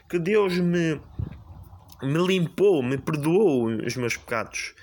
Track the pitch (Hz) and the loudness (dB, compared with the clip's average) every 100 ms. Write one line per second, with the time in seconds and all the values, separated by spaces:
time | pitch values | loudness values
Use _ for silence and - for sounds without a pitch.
0 | _ 180 170 214 196 180 175 175 165 143 | _ -4 0 2 2 0 0 0 0 -2
1 | - - - - - - - - - - | -8 -10 -10 -10 -18 -20 -20 -20 -20 -10
2 | 131 160 180 190 160 - 202 165 123 135 | -4 0 2 2 0 2 4 4 2 -2
3 | - 156 151 185 208 131 113 110 110 120 | -2 -2 2 4 4 4 2 -2 -4 -4
4 | 120 - - 117 104 - - - | -4 -6 -4 -4 -4 -8 -10 -14